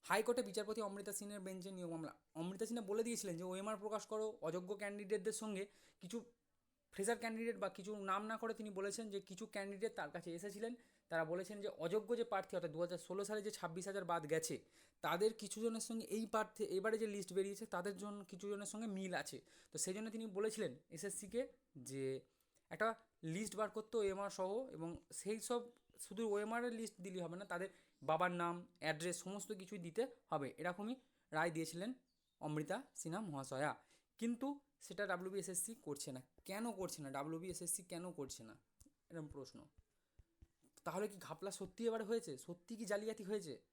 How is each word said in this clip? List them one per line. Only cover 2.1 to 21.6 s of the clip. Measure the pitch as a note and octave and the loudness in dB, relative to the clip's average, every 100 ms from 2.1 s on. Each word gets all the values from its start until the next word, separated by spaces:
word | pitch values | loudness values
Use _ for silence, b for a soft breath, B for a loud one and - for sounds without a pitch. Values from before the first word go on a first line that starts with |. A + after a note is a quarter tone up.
| - _ - | -10 _ -4
অমৃতা | E3+ F#3+ A3+ | -4 0 -2
সিনহা | A#3 G3 | -2 0
বলে | G#3+ | 2
দিয়েছিলেন | A#3 A#3 G3 E3 | 2 2 0 -2
যে | |
ওএমআর | F#3 F#3 G3+ G#3+ | 0 0 0 -2
প্রকাশ | G#3 G#3 G3+ | 0 -2 0
করো, | A3 A3 - | 0 0 0
অযোগ্য | D#3 F3 F3+ G3+ | 0 0 -2 -2
ক্যান্ডিডেটদের | G#3 G3+ G3 G#3 F#3+ | -2 -2 0 2 2
সঙ্গে | G#3+ A3 G3 G3+ B B B | 0 0 -2 -2 B B B
কিছু | F3 A#3 - _ _ _ _ _ _ | -6 -6 -6 _ _ _ _ _ _
ফ্রেশার | - G3 A#3 | -2 2 2
ক্যান্ডিডেট | A3+ A3+ A#3 G3+ | 0 0 0 0
বা | F#3+ | -2
কিছু | - F#3+ G#3 | -2 -6 -4
নাম | G3 G3 G#3+ | 2 2 2
না | A3 | -2
করে | A3+ | 0
তিনি | A3 G#3+ | -2 -4
বলেছেন | F#3+ G3 G3 A3 | -2 0 -2 -2
যে | G3+ | -4
কিছু | G3 F3+ G#3+ | -4 -8 -6
ক্যান্ডিডেট | G#3 G3 G3 G#3+ A3 | -4 -4 -2 -2 -2
তার | D3+ | -4
কাছে | F3 F3 | -4 -4
এসেছিলেন, | E3+ G#3 F#3+ A3+ B3 B B _ | -4 -4 -4 -4 -4 B B _
তারা | E3 D#3 | 2 2
বলেছেন | F3 F#3 G#3 | 0 -2 -4
যে | G3+ | -4
অযোগ্য | - E3 G#3 G3 A#3 | 0 2 2 4 2
যে | |
প্রার্থী, | A#3 G3 F#3+ F#3 | 4 2 2 0
অর্থাৎ | E3 | 0
দু | D#3 | 0
হাজার | F3 F3 | 0 0
ষোলো | - F#3 G3 | -2 -2 0
সালে | G#3+ | 0
যে | G3+ | 0
ছাব্বিশ | G#3 F3 E3 F#3 | -2 -2 -2 -2
হাজার | G3 F3 | -2 2
বাদ | E3+ D3+ | 2 4
গেছে, | D#3+ D#3 C#3 - B B B | 2 2 -4 -6 B B B
তাদের | D3+ F3 G#3+ | 0 6 4
কিছু | A3+ G#3 - | 4 -6 0
জনের | A3+ A3+ | 2 2
সঙ্গে | - A3+ - | -2 -2 0
এই | G#3+ A3+ | 0 4
প্রার্থী, | A3 G#3+ - | 4 2 0
এবারে | G#3+ F#3 G#3 A3 | 0 4 4 4
যে | A3 | 2
লিস্ট | G3+ F#3 | 0 0
বেরিয়েছে | F3+ G3 G3 A3 | 2 2 0 -2
তাদের | F#3 F#3 F#3+ | 0 0 -2
জন্য | G3+ G3+ G3 | -4 -6 -8
কিছু | F#3 G3+ | -6 -2
জনের | G3+ G3+ | -2 -2
সঙ্গে | G#3+ A3+ | -2 -2
মিল | F#3+ F#3+ | 0 4
আছে। | F3 C#3+ C3 - B B | 4 2 -4 -10 B B
তো | D3+ | 0
সেই | F#3+ | 2
জন্য | F#3+ A3 | 2 0
তিনি | A3 A3+ | -2 0
বলেছিলেন | F#3+ A3 G#3+ F3+ B2 _ | 4 4 6 0 0 _
এসএসসিকে | D#3+ G3+ G3 G3 A3+ C4+ - | -4 -4 -4 0 0 0 -4